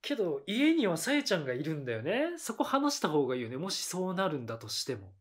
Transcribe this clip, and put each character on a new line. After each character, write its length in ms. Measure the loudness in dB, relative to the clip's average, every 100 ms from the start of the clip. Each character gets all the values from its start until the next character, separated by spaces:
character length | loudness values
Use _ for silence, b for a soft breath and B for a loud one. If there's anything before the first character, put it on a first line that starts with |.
け 120 | -4
ど、 280 | 0 0 0 -2
家 280 | 4 6
に 120 | 6 4
は 120 | 2
さ 160 | 2
え 80 | 0
ち 120 | 2
ゃ 40 | 0
ん 80 | 0
が 80 |
い 80 | -2
る 120 | -2
ん 120 | -4 -4
だ 60 |
よ 100 | -4
ね。 340 | -2 0 -2 -4
そ 160 | -8
こ 80 | -2
話 340 | 2 4 2 0
し 40 |
た 80 | 2
方 180 | 4 2
が 80 | 0
い 20 |
い 40 |
よ 60 | -2
ね。 80 | -4
も 140 | -4
し 120 | -4
そ 280 | -4 -2 -2
う 40 |
な 140 | 0 0
る 100 | 0
ん 60 |
だ 140 | -6 -8
と 100 | -6
し 160 | -6
て 100 | -4 -6
も。 180 | -8 -20